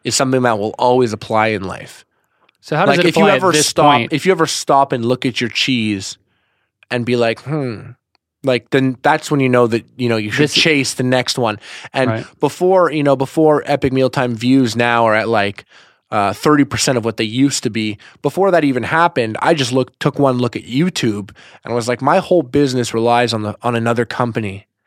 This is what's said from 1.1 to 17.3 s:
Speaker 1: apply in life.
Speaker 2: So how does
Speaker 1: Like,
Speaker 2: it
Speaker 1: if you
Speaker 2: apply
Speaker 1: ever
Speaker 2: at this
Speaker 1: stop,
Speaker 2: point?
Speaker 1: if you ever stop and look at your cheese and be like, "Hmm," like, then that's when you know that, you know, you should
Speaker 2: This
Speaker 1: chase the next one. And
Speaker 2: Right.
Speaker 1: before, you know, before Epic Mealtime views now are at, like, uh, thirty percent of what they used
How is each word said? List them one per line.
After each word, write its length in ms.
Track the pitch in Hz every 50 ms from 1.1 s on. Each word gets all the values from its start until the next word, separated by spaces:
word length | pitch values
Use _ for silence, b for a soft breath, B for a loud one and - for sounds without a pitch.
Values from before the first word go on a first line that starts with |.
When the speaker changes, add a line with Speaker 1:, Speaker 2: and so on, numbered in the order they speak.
Speaker 1:
apply 360 | 107 107 - - 113 110 107 110
in 160 | 110 101 95
life. 420 | 95 87 - - - - - - _ _ _ _ _ _ _ _ _ _ _
Speaker 2:
So 160 | _ - 156 151
how 80 | 180
does 100 | 208 143
Speaker 1:
Like, 100 | - 175
Speaker 2:
it 40 | 170
Speaker 1:
if 80 | 156 165
you 60 | 160
Speaker 2:
apply 120 | 156 147
Speaker 1:
ever 140 | 131 170 185
Speaker 2:
at 40 | 165
this 140 | 151 147 -
Speaker 1:
stop, 300 | - - 147 147 151 143
Speaker 2:
point? 160 | 117 - -
Speaker 1:
if 120 | 139 -
you 60 | 180
ever 140 | 185 165 165 143
stop 460 | - - - - 151 139 139 139 147
and 100 | 123 113
look 220 | 117 127 127 -
at 160 | 135 117 -
your 80 | 123 113
cheese 680 | - - - - 135 120 110 107 104 98 98 - - - _ _ _ _ _ _ _ _ _ _ _ _ _ _
and 160 | 123 123 117
be 120 | 113 123 120
like, 240 | 117 113 113 -
"Hmm," 500 | - 127 151 156 139 123 104 95 - 110 120 _ _ _ _ _ _ _ _ _ -
like, 260 | 135 127 120 - _
then 280 | - 139 131 131 127 -
that's 280 | - 147 151 156 - -
when 120 | 151 143
you 80 | 135 131
know 180 | 123 123 123 117
that, 180 | 117 110 - - _ -
you 100 | 127 120
know, 80 | 117
you 160 | 110 107 107
should 120 | 101 127 147
Speaker 2:
This 100 | 143 -
Speaker 1:
chase 400 | - - 165 156 143 127 - -
the 100 | - 127
next 340 | 127 127 127 123 - - -
one. 220 | 123 110 104 101 B B B B B B
And 180 | - 139 131 123
Speaker 2:
Right. 300 | 110 113 - - - _
Speaker 1:
before, 500 | - 143 - - 180 180 190 185 175 156
you 140 | 143 156 143
know, 140 | 143 139 127
before 460 | 135 131 - 160 160 156 151 139 -
Epic 260 | - 143 143 - 135
Mealtime 440 | 127 131 131 127 - 147 131 123 120
views 420 | 107 117 123 131 135 131 117 104 117
now 280 | 120 120 120 117 117
are 80 | 113 107
at, 120 | 110 104 107
like, 380 | 117 107 101 101 101 - b b b b b b b b b _
uh, 200 | 110 107 101 98 98
thirty 300 | - - 151 151 147 139
percent 340 | 143 - 110 - - 131 120
of 60 | 104
what 120 | 113 113 -
they 80 | 113
used 380 | 107